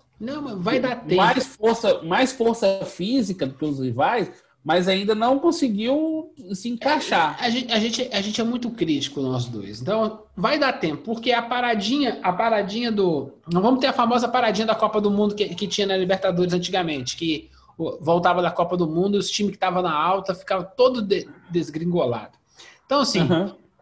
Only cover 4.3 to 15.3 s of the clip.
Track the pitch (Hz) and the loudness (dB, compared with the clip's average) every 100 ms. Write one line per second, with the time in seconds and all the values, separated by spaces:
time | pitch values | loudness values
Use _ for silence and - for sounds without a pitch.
4.3 | - _ _ 143 175 180 190 202 214 240 | -8 _ _ 0 2 2 2 2 2 2
5.3 | 277 339 339 262 202 233 294 320 311 320 | 4 2 2 0 0 0 0 0 -4 -8
6.3 | - 190 196 240 240 277 294 - 196 156 | -14 -12 -8 -6 -2 0 0 0 2 2
7.3 | - 226 247 254 226 226 226 247 202 208 | 0 -2 -2 -2 0 0 -2 -4 -4 -4
8.3 | 220 226 247 240 - 160 143 - 143 131 | -2 -2 -2 -4 -2 0 0 -2 -4 -2
9.3 | 127 120 110 98 110 131 220 220 220 - | -2 -4 -8 -10 -8 -2 0 -2 -4 -14
10.3 | - 220 302 269 - 165 147 226 226 254 | -2 0 2 0 0 -4 -4 -6 -4 0
11.3 | 233 233 247 240 214 202 285 254 - 185 | 0 0 -2 0 0 0 0 0 -2 -2
12.3 | 175 226 214 190 214 240 208 185 147 127 | 0 2 0 0 -2 -2 2 2 0 -4
13.3 | - 165 175 220 262 269 262 233 247 240 | -12 -2 2 4 4 2 2 2 2 2
14.3 | 254 220 196 220 220 214 214 208 202 208 | 2 2 2 0 2 2 2 2 2 2